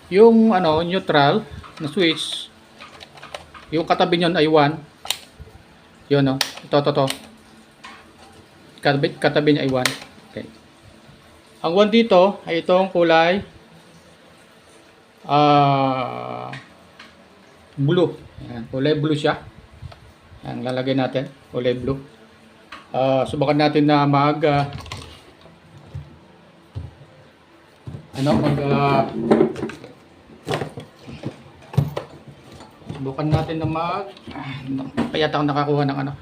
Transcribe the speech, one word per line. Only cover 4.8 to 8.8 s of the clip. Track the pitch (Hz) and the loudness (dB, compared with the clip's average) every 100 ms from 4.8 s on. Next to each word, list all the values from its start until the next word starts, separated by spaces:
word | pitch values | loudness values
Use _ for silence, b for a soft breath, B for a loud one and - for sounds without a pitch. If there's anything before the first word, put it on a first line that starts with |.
| - - - - - - - - - - _ - - | -12 -14 -10 -10 -12 -20 -20 -20 -20 -20 _ -12 0
Yun, | 143 | 2
no? | 135 135 - - | 2 0 -6 -10
Ito, | 147 147 | -2 0
ito, | 147 | 2
ito. | 147 135 - - - - - - - - - - - - - - - - - | 0 0 -4 -14 -20 -20 -20 -20 -20 -20 -20 -20 -20 -20 -20 -20 -20 -20 -4